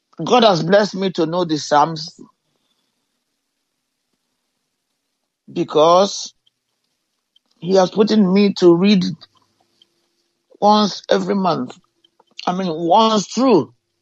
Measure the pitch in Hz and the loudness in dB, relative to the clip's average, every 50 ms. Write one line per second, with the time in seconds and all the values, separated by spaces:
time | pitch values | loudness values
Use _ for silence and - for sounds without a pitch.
0 | _ _ _ - 165 156 208 247 233 220 190 160 156 165 196 202 214 190 - 185 | _ _ _ -10 -4 0 2 4 4 4 2 0 0 0 2 2 0 0 -4 -6
1 | 196 196 170 - 165 156 165 180 180 170 156 147 - - 147 147 147 160 165 156 | -6 -6 -4 -4 -4 -4 -2 -4 -4 -4 -4 -6 -4 -2 0 0 0 0 -2 -8
2 | 156 170 - - - - _ _ _ _ _ _ _ _ _ _ _ _ _ _ | -14 -16 -18 -20 -20 -20 _ _ _ _ _ _ _ _ _ _ _ _ _ _
3 | _ _ _ _ _ _ _ _ _ _ _ _ _ _ _ _ _ _ _ _ | _ _ _ _ _ _ _ _ _ _ _ _ _ _ _ _ _ _ _ _
4 | _ _ _ _ _ _ _ _ _ _ _ _ _ _ _ _ _ _ _ _ | _ _ _ _ _ _ _ _ _ _ _ _ _ _ _ _ _ _ _ _
5 | _ _ _ _ _ _ _ _ _ - 135 - 165 - - - 151 170 175 180 | _ _ _ _ _ _ _ _ _ -12 -8 -8 -6 -2 0 2 4 4 4 4
6 | 202 196 - - - - - _ _ _ _ _ _ _ _ _ _ _ _ _ | 2 0 -2 -8 -14 -16 -18 _ _ _ _ _ _ _ _ _ _ _ _ _
7 | _ _ _ _ _ _ _ _ _ _ _ _ - 170 190 190 185 175 - 175 | _ _ _ _ _ _ _ _ _ _ _ _ -6 -2 0 2 0 0 0 0
8 | 220 208 214 220 202 180 185 202 208 202 185 - 185 175 170 165 185 202 214 190 | 0 2 2 2 2 2 2 2 2 0 0 2 4 4 4 4 4 2 2 2
9 | 180 185 151 - _ _ _ _ _ _ _ _ _ _ _ _ _ _ _ _ | 0 -2 -6 -10 _ _ _ _ _ _ _ _ _ _ _ _ _ _ _ _
10 | _ _ _ _ _ _ _ _ _ _ _ - - 208 214 214 208 190 - - | _ _ _ _ _ _ _ _ _ _ _ -2 2 2 2 2 2 -2 -4 -6
11 | - - - 196 190 180 202 202 190 180 156 143 127 123 - _ _ _ _ _ | -4 -2 -2 -2 -2 -2 -4 -4 -2 -2 -4 -4 -6 -10 -14 _ _ _ _ _
12 | _ _ _ _ _ _ _ - - - 180 185 190 180 156 156 175 165 175 214 | _ _ _ _ _ _ _ -14 -8 -8 -6 -6 -4 -6 -6 -4 -2 0 2 2
13 | 226 220 220 214 180 - - 214 254 269 226 165 120 - _ _ _ _ _ _ | 2 2 0 -2 -4 -4 -4 -2 0 2 2 2 0 -2 _ _ _ _ _ _